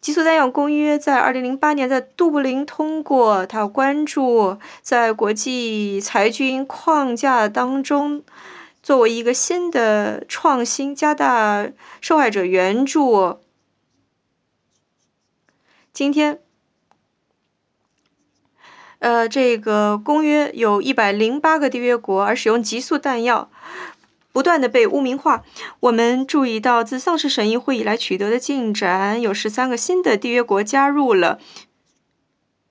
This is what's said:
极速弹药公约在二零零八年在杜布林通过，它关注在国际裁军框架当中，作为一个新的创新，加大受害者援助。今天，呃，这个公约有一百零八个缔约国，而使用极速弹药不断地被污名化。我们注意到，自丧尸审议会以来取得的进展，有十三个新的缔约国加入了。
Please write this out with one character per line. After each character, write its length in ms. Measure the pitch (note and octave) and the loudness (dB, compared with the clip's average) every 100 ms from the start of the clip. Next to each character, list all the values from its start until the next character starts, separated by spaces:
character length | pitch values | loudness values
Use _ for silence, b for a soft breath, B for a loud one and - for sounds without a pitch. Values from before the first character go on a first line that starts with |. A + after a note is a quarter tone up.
极 120 | - | -2
速 100 | D4+ | 0
弹 120 | D#4+ D#4+ | 2 2
药 160 | C4 | 2
公 200 | C4 C#4+ | 0 -2
约 280 | D4 D4+ D4 | 0 0 0
在 180 | D4 C4 | 0 0
二 160 | - | 0
零 100 | B3+ | -2
零 140 | B3 C4+ | -4 -2
八 160 | D4+ | -2
年 160 | D4 C4 | 0 -2
在 100 | C4 | -2
杜 300 | C4 - E4+ | -4 0 0
布 80 | D4 | 2
林 300 | C4 C4 D4 | -2 -2 -6
通 340 | - D#4 D#4 | -6 -4 -4
过， 460 | D4+ C4+ A3+ G3+ F#3 | 0 2 4 2 -2
它 180 | A3 G#3 | -4 -4
关 400 | G#3 C4+ C#4+ D4+ | 0 0 0 -2
注 540 | - C4 A#3 G3 G#3 B B | -2 2 2 2 -2 B B
在 300 | - B3 A3+ | 0 2 2
国 200 | A3 G#3+ | 2 -2
际 680 | G#3+ C4 B3+ A#3 G#3+ G#3 G3 | -2 -4 -4 -4 -2 -2 -4
裁 300 | G3+ A3 G#3+ | -2 0 0
军 340 | A3 C4+ C4 C4+ | 0 -4 -4 -8
框 480 | - - D#4 C4+ A#3 | -6 0 0 0 -2
架 340 | C#4 B3 G#3+ | 0 2 0
当 320 | G#3+ B3 C4+ | -2 -2 -4
中， 420 | C4+ C#4+ D4 D4 - B B B B B | -2 -2 -2 -6 -10 B B B B B
作 160 | - C4+ | 0 4
为 120 | A3+ | 4
一 120 | A#3 | 2
个 100 | A#3 | -2
新 380 | C4 - F4 F4 | -2 -2 -2 -2
的 520 | C#4 A3+ G#3+ G#3 G#3+ - | 0 2 0 -2 -6 -10
创 360 | - E4 C4 | -2 0 0
新， 320 | A#3+ - C#4 C#4 | -2 -4 -6 -2
加 200 | D4+ D4 | -2 2
大 520 | C#4 A#3+ G#3+ G#3 G#3 - B B | 2 2 2 0 -4 -12 B B
受 180 | - D#4+ | 0 2
害 100 | B3+ | 2
者 160 | G#3 F3+ | 0 0
援 400 | F#3 F#3 G#3+ C4+ | 2 2 2 0
助。 540 | D#4 C4+ G#3+ F3+ - _ _ _ _ _ _ _ _ _ _ _ _ _ _ _ _ _ _ _ _ _ _ _ _ _ | 2 4 4 2 -2 _ _ _ _ _ _ _ _ _ _ _ _ _ _ _ _ _ _ _ _ _ _ _ _ _
今 200 | - C#4 | -4 -2
天， 280 | D4 D4+ D4 _ _ _ _ _ _ _ _ _ _ _ _ _ _ _ _ _ _ _ _ _ _ B B B B | 2 0 -2 _ _ _ _ _ _ _ _ _ _ _ _ _ _ _ _ _ _ _ _ _ _ B B B B
呃， 280 | A#3+ A#3 A3+ | 0 2 0
这 300 | B3+ B3+ A#3 | 2 2 2
个 400 | G#3+ G#3 G#3 G#3 | 0 2 2 0
公 260 | G#3+ D4+ | 0 2
约 280 | D4+ D4+ C#4+ | 4 2 0
有 300 | - A3+ G#3 | 0 2 2
一 100 | C4 | 0
百 180 | C4+ G#3 | 0 0
零 300 | G3+ A3 C#4 | 2 0 0
八 160 | D#4+ D#4 | 0 2
个 140 | C#4 | 0
缔 80 | B3 | -2
约 180 | A#3+ A#3+ | 0 0
国， 260 | A#3 F#3+ | 0 0
而 120 | G3+ B3 | 0 0
使 120 | A3 | 0
用 140 | A#3 | 0
极 180 | A3 A3+ | -2 -6
速 200 | C4 D4+ | -4 -2
弹 240 | C#4+ B3 | -2 -2
药 260 | A#3 A#3 - B B B B B B _ _ | 0 0 -2 B B B B B B _ _
不 120 | C4 | -2
断 160 | C4+ E4 | 2 2
地 80 | B3+ | 2
被 180 | G#3+ A3 | 2 2
污 140 | C#4+ | 2
名 180 | C4 C4+ | -2 -2
化。 280 | D#4+ A#3+ B B B B | 0 -2 B B B B
我 140 | B3 | 0
们 340 | A3+ A#3 B3+ C4+ | 2 2 2 0
注 180 | D4+ B3+ | 0 0
意 140 | A3 | 0
到， 240 | A#3 A#3+ | 2 2
自 160 | A3+ C4 | 0 -4
丧 180 | F4+ E4 | -2 -2
尸 120 | D4 | -2
审 200 | C4 G#3+ | 0 0
议 60 | A#3 | 0
会 220 | A#3+ B3 | -2 -2
以 60 | |
来 120 | G#3+ A3 | -2 -4
取 220 | - F#3 | -2 -4
得 120 | G3+ | -2
的 80 | A#3+ | -2
进 360 | B3 C#4 A3+ | -2 -4 -2
展， 480 | G#3 F#3+ F#3 G3 A3 | -2 0 0 0 -2
有 120 | A#3 | -2
十 160 | G#3+ G#3+ | -4 -6
三 200 | G#3+ B3+ | -4 -4
个 80 | A#3 | -4
新 260 | - F4+ | -2 0
的 140 | F4+ G#3 | 2 0
缔 100 | B3 | 0
约 160 | A#3+ | -2
国 180 | A#3 G3 | 0 -2
加 280 | G#3+ C4+ C#4 | 0 0 2
入 240 | C#4+ C4+ | 2 2
了。 260 | G3 E3+ - B B B _ _ _ _ _ _ _ _ _ _ | 2 2 -2 B B B _ _ _ _ _ _ _ _ _ _